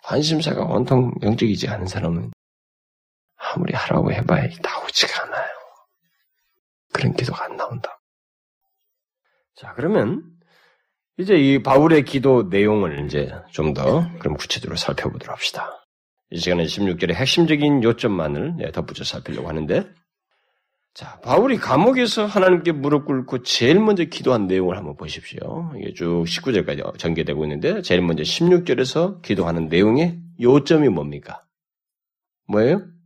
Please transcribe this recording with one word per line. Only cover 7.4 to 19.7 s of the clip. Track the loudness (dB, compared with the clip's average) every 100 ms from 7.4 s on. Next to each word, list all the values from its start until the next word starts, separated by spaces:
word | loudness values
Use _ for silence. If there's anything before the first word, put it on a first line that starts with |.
안 | -10 -8
나온다. | -8 -8 -12 -16 _ _ _ _ _ _ _ _ _ _ _ _ _ _ _
자, | _ -18
그러면 | -6 0 2 0 -4 -8 _ _ _ _ _ _ _ _ -10
이제 | 2 4
이 | 6 4
바울의 | 4 6 8 6 4
기도 | 0 4 4
내용을 | 4 2 2 2 0 -4
이제 | -4 -4 -4 -8 -14
좀 | -4 -2
더 | 0 2 2 0 -4
그럼 | -6 -6
구체적으로 | -6 -8 -6 -6
살펴보도록 | -4 -4 -6 -8 -14
합시다. | -8 -8 -6 -12 -14 _ _ _ _ _
이 | -6
시간에 | -2 0 -2
십육 | -2 -2 -2
절의 | -2 -2
핵심적인 | 0 2 2 2 2 4
요점만을, | 2 2 0 -2 -2 -4 -4 -6
예, | -8
덧붙여 | -6 -8 -8
살피려고 | -10 -10 -10 -10 -8
하는데, | -6 -2